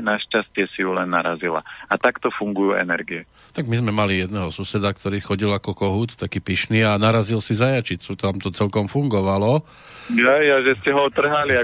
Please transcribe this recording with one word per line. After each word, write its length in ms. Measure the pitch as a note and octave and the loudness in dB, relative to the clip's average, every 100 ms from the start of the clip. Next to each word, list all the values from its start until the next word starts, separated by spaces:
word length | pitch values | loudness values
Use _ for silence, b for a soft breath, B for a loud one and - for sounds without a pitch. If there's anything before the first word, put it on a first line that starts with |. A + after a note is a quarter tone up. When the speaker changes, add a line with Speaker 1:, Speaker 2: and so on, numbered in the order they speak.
Speaker 1:
našťastie 640 | A2 G#2 - A2+ - - F#2+ | -2 -4 -2 -2 -2 -4 -4
si 160 | - F#2 | -2 -2
ju 80 | |
len 160 | F#2 F2+ | -2 -2
narazila. 560 | E2+ E2 E2 F2 D#2+ B B B | -2 -2 -4 -4 -4 B B B
A 80 | G2+ | 0
takto 320 | B2 - B2 | 2 0 -4
fungujú 480 | - G#2 G2 G2 F#2+ | -2 -4 0 2 0
energie. 480 | F2 E2+ D#2+ E2+ D#2+ b b | 0 -4 -4 -10 -12 b b
Speaker 2:
Tak 160 | - B2 | -6 -2
my 160 | A#2 | 0
sme 80 | A2+ | 0
mali 320 | G#2+ G2+ F#2+ | 0 0 0
jedného 320 | F#2 G#2 F2 | -2 -4 -4
suseda, 400 | D#2+ F#2 G#2+ G2+ | -6 -6 -2 -2
ktorý 240 | G2 G2 G2+ - | -2 -4 -4 -2
chodil 240 | F#2+ G#2 | -2 0
ako 240 | G2+ - | -2 -4
kohút, 400 | - G2 G2+ A#2 | -2 -2 0 -2
taký 240 | - F#2 - | -6 -8 -6
pyšný, 480 | - F#2 - A2 G#2+ | -4 -4 0 2 2
a 160 | G#2 | 4
narazil 400 | A2 A2+ G#2 A2+ | 4 4 2 -2
si 160 | - A2 | 0 0
zajačicu, 560 | B2+ C3 - F2 - | 2 0 -2 -8 -8
tam 240 | G2 G2 F#2+ | -4 -4 -2
to 160 | F#2+ | -4
celkom 320 | F2 G#2 A2 G2+ | -2 0 0 0
fungovalo. 800 | C#3+ C#3+ G#2 F#2+ G2 G#2+ D3+ B B B B B | 0 2 2 2 2 4 2 B B B B B
Speaker 1:
Ja, 240 | A#2 B2 D3 | 4 6 6
ja, 240 | D3 C#3 | 6 4
že 160 | C3 B2 C#3+ | 4 2 2
ste 80 | |
ho 160 | C#3 C#3 | 2 2
trhali 480 | C#3+ C#3+ D3 C#3+ B2 | 2 0 0 2 2